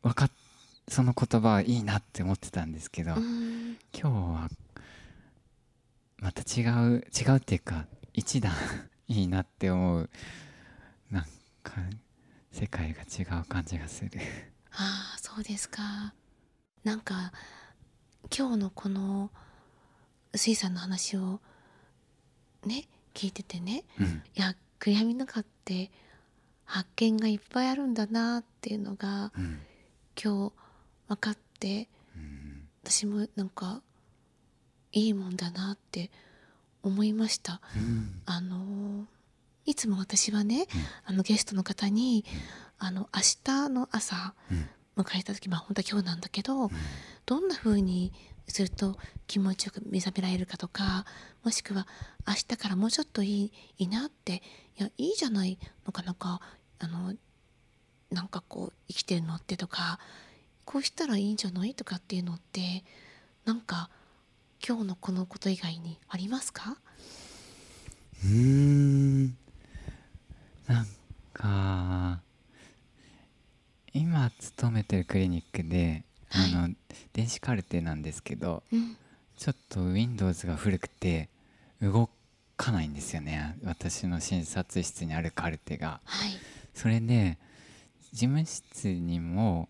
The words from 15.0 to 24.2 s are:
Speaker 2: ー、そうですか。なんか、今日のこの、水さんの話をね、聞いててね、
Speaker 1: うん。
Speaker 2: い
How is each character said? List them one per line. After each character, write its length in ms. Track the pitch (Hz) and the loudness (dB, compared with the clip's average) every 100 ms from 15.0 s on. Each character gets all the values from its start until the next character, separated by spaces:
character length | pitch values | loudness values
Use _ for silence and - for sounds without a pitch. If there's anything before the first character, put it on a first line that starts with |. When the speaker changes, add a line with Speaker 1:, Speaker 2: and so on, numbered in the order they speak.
| 196 - | -8 -12
Speaker 2:
ー、 20 | |
そ 220 | - 214 | -12 -10
う 20 | |
で 140 | 214 202 | -6 -6
す 100 | - | -6
か。 460 | - 208 208 208 - _ _ _ _ _ _ | -6 -6 -6 -8 -12 _ _ _ _ _ _
な 120 | 214 220 | -4 -4
ん 40 | |
か、 320 | - 185 180 - - - - _ - _ _ _ - - | -4 -6 -6 -10 -20 -20 -20 _ -20 _ _ _ -10 -2
今 140 | 262 | 0
日 40 | 226 | 0
の 120 | 190 | -2
こ 180 | - 202 | -4 -4
の、 420 | 196 196 196 202 - - - _ _ _ _ _ _ _ | -2 -2 -2 -4 -10 -20 -20 _ _ _ _ _ _ _
水 200 | 208 - | 0 2
さ 140 | 220 190 | 2 2
ん 60 | |
の 60 | 180 | -2
話 360 | 180 185 - 196 | -4 -4 -2 -2
を 240 | 185 196 _ - - _ _ _ _ _ _ _ _ _ 208 | -2 -4 _ -20 -20 _ _ _ _ _ _ _ _ _ -6
ね、 220 | 247 - _ _ | -6 -8 _ _
聞 140 | - 196 | -6 -6
い 20 | |
て 120 | - | -6
て 180 | - 180 | -10 -8
ね、 240 | 175 247 - - | -4 -4 -6 0
Speaker 1:
う 60 | |
ん。 20 | 95 | 0
Speaker 2:
い 40 | 82 | 0